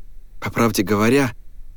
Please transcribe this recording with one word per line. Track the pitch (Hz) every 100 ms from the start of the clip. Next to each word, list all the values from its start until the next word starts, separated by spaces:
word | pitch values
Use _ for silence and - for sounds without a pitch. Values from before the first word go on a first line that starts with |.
| - - - -
По | -
правде | - 117 107
говоря, | 92 104 113 139 135 - - - -